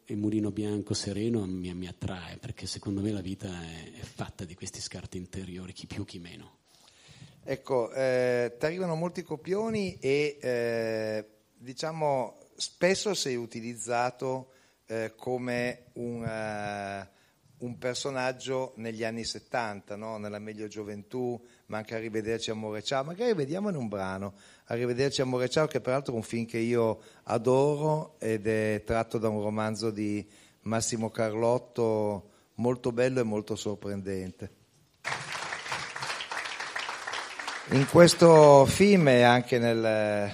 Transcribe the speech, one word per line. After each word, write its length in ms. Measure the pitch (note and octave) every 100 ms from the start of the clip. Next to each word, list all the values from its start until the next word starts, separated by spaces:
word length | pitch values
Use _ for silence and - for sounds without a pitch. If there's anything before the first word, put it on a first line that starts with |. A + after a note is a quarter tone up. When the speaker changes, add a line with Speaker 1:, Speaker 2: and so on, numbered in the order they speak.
| -
Speaker 1:
il 120 | G#2
mulino 340 | G#2 G#2+ G#2
bianco 420 | G2 G#2 G#2 G2
sereno, 540 | G2+ G2+ G2 A2+ A#2 F#2
mi, 260 | F#2 F2+
mi 140 | F2 F2+
attrae, 500 | - F#2+ F#2 E2+ F2+
perché 300 | - - F#2+
secondo 340 | - G2+ G2
me 100 | G#2
la 100 | G#2
vita 280 | F2+ G2 G2 F2
è, 280 | E2 D#2+ D#2+
è 120 | -
fatta 420 | - - G2 - F2
di 80 |
questi 280 | F2 F#2 -
scarti 360 | - F#2+ - F#2
interiori, 560 | F2+ G2 F#2 F2+ F2+
chi 140 | - -
più 180 | - G2
chi 140 | F2+
meno. 380 | F2 E2+ - _ _ _ _ _ - - - -
Speaker 2:
Ecco, 500 | - C3+ - C3 A2+
eh, 640 | C3+ C3 B2+ B2 B2 A#2+ A#2+
t'arrivano 360 | D#3 F3+ F3+ D#3+
molti 280 | F3 E3
copioni 760 | D#3+ D3+ D#3+ G3 A3+ A3 F#3+ -
e, 380 | C3+ C#3+ D3+ D3
eh, 840 | B2+ A#2+ A#2 A#2 A2+ A2 A2 G#2+ G#2+ _ _ _
diciamo, 800 | B2 B2+ D#3+ D#3+ D3+ C3+ A2+ - - -
spesso 580 | - - F3+ F#3+ G#3+ F3+
sei 200 | C#3+ B2
utilizzato, 1160 | A#2 A#2+ A#2 A#2 G#2+ A#2+ B2 - C3+ C3 B2+ _ _ _ -
eh, 280 | A2+ A2 -
come 680 | - B2+ B2 A#2+ B2 A#2+ -
un, 300 | A#2+ A#2+ A#2
eh, 840 | A2+ A2 G#2+ G#2 G#2 G2+ G2 G2 F#2+ _ _ _ _ _
un 180 | B2 A#2
personaggio 920 | B2+ B2 C#3+ C3 B2+ B2+ B2 C3 C3 -
negli 280 | A2+ A2
anni 200 | A2+ A#2
settanta, 720 | G#2+ G#2+ - B2+ A2+ G2+ - G2+
no? 220 | A2 A2
Nella 200 | G#2 G#2
meglio 300 | G#2+ G#2+ G#2+
gioventù, 720 | G#2+ G#2 G#2 F#2+ B2+ B2 A#2 - - -
ma 100 | G#2
anche 180 | A2 A2+
Arrivederci 560 | A2+ A2 G#2+ A2+ -
Amore 320 | A2 A2 G#2+
Ciao, 200 | - C3+
magari 300 | C#3+ F3+ B3
vediamone 440 | F#3+ C3+ F3 G#3 D#3+
un 100 | A2+
brano, 460 | G2+ F#2+ F#2+ G2+ - - - -
Arrivederci 560 | A#2 B2 B2 C#3 C#3
Amore 280 | B2+ B2+ B2
Ciao, 160 | D#3+ D3+
che 160 | B2+
peraltro 320 | B2+ C3 C#3+
è 40 | A#2
un 60 |
film 220 | G#2+ A#2 A2+
che 140 | A#2
io 420 | A#2 A#2 A2+ G#2+ - -
adoro 920 | - A2+ B2 C3 C#3+ D3 D#3 D3+ D#3 -
ed 260 | A2 A2 G#2
è 380 | A2 G#2+ G#2 -
tratto 320 | A2+ A2+ A#2
da 120 | A2
un 120 | G#2+
romanzo 480 | G#2 G#2+ A2 G#2+ A2+
di 340 | G#2 G#2 G#2 G2 - - _
Massimo 460 | - A2+ - A2+ A2
Carlotto 1200 | - A2 G#2+ A#2 B2 - - A2+ G#2+ G#2 G2+ - _ _ -
molto 360 | A#2+ B2 B2+
bello 300 | A#2 B2+ C3
e 20 |
molto 320 | A2+ G#2+ G#2 G#2
sorprendente. 1040 | G#2+ G2+ G2+ G2+ F#2+ F#2+ F#2 - G#2 - _ _ _ _ - - - - - - - - - - - - - - - - - - - - - - - - - - -
In 140 | B2+ C3+
questo 800 | D#3+ E3+ - E3+ D#3+ D3 C#3+ C3
film 440 | - G3+ G3 D3
e 120 | B2
anche 380 | B2 B2 B2 A#2+
nel, 180 | A#2 A#2 A2 A2 G#2+ G#2 G2+